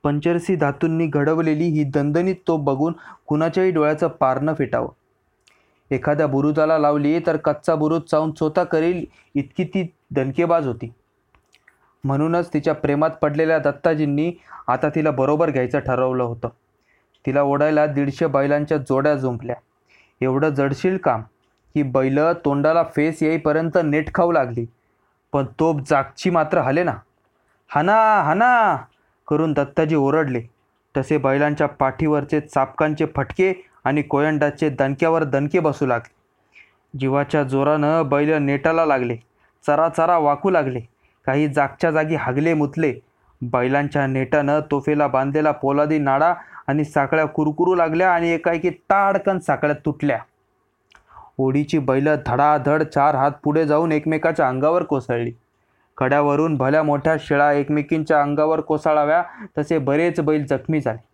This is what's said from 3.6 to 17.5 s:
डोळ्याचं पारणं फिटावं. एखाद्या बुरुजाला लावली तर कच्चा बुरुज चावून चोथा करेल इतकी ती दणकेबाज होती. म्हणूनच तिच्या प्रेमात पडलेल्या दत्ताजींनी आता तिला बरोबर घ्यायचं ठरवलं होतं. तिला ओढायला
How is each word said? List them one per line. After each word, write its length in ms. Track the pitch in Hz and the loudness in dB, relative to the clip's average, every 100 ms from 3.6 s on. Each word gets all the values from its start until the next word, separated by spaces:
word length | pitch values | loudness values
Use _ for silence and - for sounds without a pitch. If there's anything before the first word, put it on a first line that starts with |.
| 185 | 0
डोळ्याचं 380 | 160 151 151 170 | 2 0 0 -2
पारणं 460 | - 131 131 151 | 0 0 0 -2
फिटावं. 340 | 151 131 120 123 _ _ _ _ _ _ _ _ _ _ | -2 -2 -2 -4 _ _ _ _ _ _ _ _ _ _
एखाद्या 360 | 135 - 151 151 | -4 0 0 0
बुरुजाला 520 | 139 147 151 156 160 | 0 0 0 2 2
लावली 400 | 147 147 147 165 | 2 2 0 0
तर 180 | 170 156 | -2 -2
कच्चा 380 | 156 143 - | -2 -2 -2
बुरुज 280 | 160 151 165 | 0 0 -2
चावून 300 | 160 156 156 | 0 -2 -2
चोथा 320 | 151 156 156 | -2 -2 -2
करेल 400 | 175 160 165 180 - _ _ | 0 0 0 -2 -8 _ _
इतकी 300 | 143 139 - | -6 -4 -6
ती 220 | 180 190 175 _ _ | -4 -4 -6 _ _
दणकेबाज 560 | 139 135 135 170 165 139 | -4 -2 -2 0 0 0
होती. 260 | 117 117 - _ _ _ _ _ _ _ _ _ _ | -6 -12 -16 _ _ _ _ _ _ _ _ _ _
म्हणूनच 480 | 135 139 156 170 170 | -4 0 0 0 -2
तिच्या 200 | 151 147 | -2 -2
प्रेमात 360 | 151 147 143 156 | -2 -2 0 0
पडलेल्या 480 | 160 151 147 160 160 | 0 -2 0 0 2
दत्ताजींनी 760 | 143 143 170 156 147 143 165 170 - - - | 0 0 -2 0 0 0 -2 -6 -20 -12 -4
आता 200 | 127 151 | -2 0
तिला 220 | 160 151 | 0 0
बरोबर 400 | 135 135 151 165 | 0 0 2 0
घ्यायचं 280 | 131 127 143 | 0 -2 -2
ठरवलं 440 | 131 127 131 127 | -2 0 0 0
होतं. 260 | 120 113 117 _ _ _ _ _ _ _ - | -4 -4 -10 _ _ _ _ _ _ _ -2
तिला 160 | 139 | 0
ओढायला 440 | 143 | 2